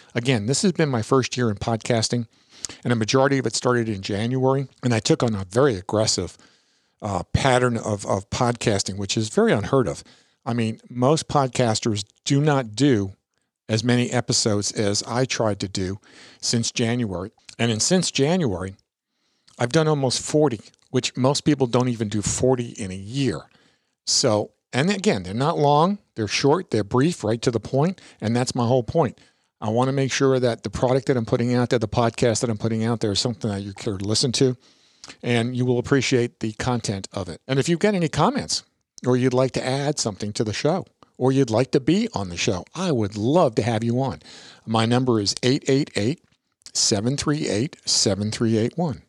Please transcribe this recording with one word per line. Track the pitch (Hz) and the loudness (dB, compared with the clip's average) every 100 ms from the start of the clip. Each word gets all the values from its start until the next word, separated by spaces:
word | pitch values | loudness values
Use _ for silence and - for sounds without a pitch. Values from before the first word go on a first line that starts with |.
| - 113 | -8 -4
Again, | 120 123 104 | 0 0 0
this | 139 | 0
has | 196 | 0
been | 170 156 | 2 0
my | 123 | 0
first | 104 135 117 - | 2 2 2 0
year | 120 | -2
in | 101 | 0
podcasting, | - 113 - 117 113 120 113 _ _ - - - 123 | -2 -2 0 0 0 -2 -6 _ _ -16 -16 -8 -2
and | |
a | 117 | 0
majority | 107 135 135 139 | 2 4 4 2
of | 120 | 0
it | - | -2
started | 123 120 113 | 0 0 0
in | 98 | -4
January, | 95 101 117 131 131 135 135 _ | -4 -4 -2 0 2 0 -2 _
and | 127 | 0
I | 110 | 0
took | - - | 2 2
on | 123 104 | 2 -2
a | |
very | 92 110 143 98 | -2 2 2 0
aggressive, | - 107 107 - 87 - _ _ _ _ _ _ | -2 0 0 0 -4 -10 _ _ _ _ _ _
uh, | 107 92 82 | -6 -6 -6
pattern | - 139 127 123 117 | -2 2 4 2 0
of, | - 104 - | -4 -4 -2
of | 101 - | -4 -4
podcasting, | - 123 117 - 98 - 98 | -2 -2 0 0 0 -2 -6
which | 98 - | -4 -2
is | 110 | -2
very | - 226 | 2 2
unheard | 127 92 139 98 | 2 2 0 0
of. | - - _ _ _ 127 | -4 -12 _ _ _ -6
I | |
mean, | 120 110 110 - | -2 -2 -4 -10
most | 123 127 156 - | 0 2 2 0
podcasters | 151 135 - 120 107 123 101 98 _ | 0 0 0 0 0 0 -2 -6 _
do | - 143 | -2 2
not | 151 139 117 104 | 2 0 -2 2
do | 143 113 98 - _ _ _ _ - | 4 4 0 -8 _ _ _ _ -2
as | 110 | 0
many | 120 123 123 | 2 0 2
episodes | 123 - 117 117 104 98 | -2 0 0 0 0 -2
as | - 104 101 | -2 -2 -2
I | - 120 131 | -2 -2 -2
tried | - 110 98 | 0 -2 -2
to | 98 | -4
do | 98 92 98 _ - - - | -4 -4 -6 _ -20 -20 -10
since | - 120 113 | -4 -2 -2
January. | - 117 120 113 87 95 _ _ - | -2 -2 0 -2 -4 -8 _ _ -4
And | 117 | -2
in, | 110 | 0
since | - 185 170 | 2 2 0
January, | - 139 185 143 90 92 101 _ _ _ _ _ _ _ - | 0 2 2 0 -2 -6 -12 _ _ _ _ _ _ _ -6
I've | 120 | 0
done | 156 156 | 2 4
almost | 147 131 - | 2 2 -2
forty, | - 151 151 110 - _ _ | 0 2 2 0 -10 _ _
which | 127 - - | -2 -2 0
most | 127 143 | 2 2
people | - 139 127 | 2 2 2
don't | 120 127 | 2 2
even | 113 110 | 0 -2
do | 107 | -2
forty | - - 127 127 120 | -2 0 2 2 -2
in | - 98 | -8 -8
a | 95 | -8
year. | 98 135 131 73 - _ _ _ _ _ - | -8 -2 -2 -2 -10 _ _ _ _ _ -4
So, | - 131 107 - _ _ | 0 2 0 -2 _ _
and | 120 170 | -2 0
again, | 202 196 123 | 0 0 -2
they're | 90 | -2
not | 107 143 160 | -2 -2 2
long, | 143 147 175 202 _ - | 4 4 2 0 _ -6
they're | 104 | -4
short, | - 139 170 185 | 0 2 2 0
they're | 110 | -2
brief, | 101 120 151 - | 0 2 2 0
right | 107 117 | -4 0
to | - | 0
the | 113 | -2
point, | - 131 143 95 - - | -2 0 0 -2 -14 -8
and | 107 120 | -2 0
that's | 127 | 0
my | 131 117 | 0 2
whole | 131 | 2
point. | 113 165 127 - _ _ _ - | 0 0 0 -2 _ _ _ -10
I | 110 | -4
wanna | 113 131 | 0 0
make | 139 135 | 0 0
sure | - 135 131 | 2 2 4
that | 123 117 | 2 -2
the | 110 | -6
product | - 127 131 123 | -2 0 0 2
that | 127 | -2
I'm | 113 | 0
putting | 127 120 | 0 2
out | 123 120 | 2 2
there, | 123 | 0
the | 110 | 0
podcast | - 117 - 123 110 | 0 0 2 0 2
that | 120 | -2
I'm | 104 | -2
putting | 113 113 | -2 -2
out | 113 117 | -2 -2
there, | 107 | -2
is | 98 | -2
something | 123 113 113 | -2 -4 -4
that | 98 | -4
you | 101 | -8
care | 95 123 95 | -8 -8 -6
to | |
listen | 101 110 139 | -2 0 0
to, | 110 131 123 _ _ _ _ - - | 2 2 2 _ _ _ _ -20 -10
and | 120 120 120 123 | -2 0 0 -2
you | 123 | 0
will | 120 | 0
appreciate | 117 139 - 127 120 - | 2 2 4 2 0 -4
the | 113 | -8
content | 107 - 120 - 98 - | -4 -2 -2 -2 -6 -6
of | 101 92 | -8 -8
it. | - - | -10 -4
And | 139 | -2
if | - | 0
you've | 170 | 2
got | 208 | 2
any | 196 160 | 0 -2
comments, | - 180 277 73 - - _ _ - 127 | 2 2 2 -4 -8 -8 _ _ -8 0
or | 127 | 2
you'd | 127 | 2
like | 123 131 | 2 0
to | 123 127 | -2 -4
add | 135 143 143 | -2 -2 -2
something | 113 95 104 | -4 -4 -8
to | 98 | -4
the | 107 | -4
show, | 101 143 175 - _ _ - | -2 -2 -2 -6 _ _ -2
or | 127 | 0
you'd | 135 127 | 2 2
like | 110 131 | 2 2
to | 147 | 0
be | 127 185 233 | 2 0 0
on | - 95 | -4 -6
the | 85 | -4
show, | - 92 - - | -2 -2 -6 -6
I | 185 | -2
would | 127 104 104 | 0 -2 -2
love | 110 165 151 113 | 0 4 2 2
to | |
have | 120 110 117 | 0 0 0
you | 123 | -2
on. | 135 78 - - - - - | -2 -6 -14 -20 -20 -18 -2
My | 113 113 | 0 2
number | 123 131 110 | 2 2 2
is | 101 - | 0 0
eight | 123 139 - | 0 0 2
eight | 135 151 - | 0 0 -2
eight, | 104 160 _ _ _ _ - | -2 -4 _ _ _ _ -10
seven | - - 101 113 139 | -2 0 0 0 -2
three | - 147 - | -2 -2 -2
eight, | 101 139 - - | -2 -2 -6 -4
seven | - 117 95 107 | 0 0 0 -2
three | - 117 110 | 0 0 2
eight | 117 - | 0 -2
one. | 170 85 | -4 -4